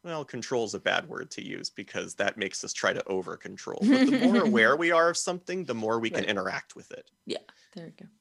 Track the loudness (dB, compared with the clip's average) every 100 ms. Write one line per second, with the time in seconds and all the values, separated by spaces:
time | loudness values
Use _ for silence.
0 | -6 -8 -6 -10 -2 0 0 -2 0 0
1 | -2 -12 -10 -12 -10 -8 -8 -10 -8 -8
2 | -8 -2 -2 -2 -6 -6 -8 -2 0 0
3 | -2 -4 -4 -10 -12 -12 -10 0 4 6
4 | 6 4 4 6 4 6 6 6 4 4
5 | 4 2 -4 -4 -6 -6 -4 -2 0 0
6 | 0 -2 -2 -2 -2 -4 -8 -20 -16 -18
7 | -18 _ -8 -8 -10 _ _ -18 -18 -18
8 | -20 _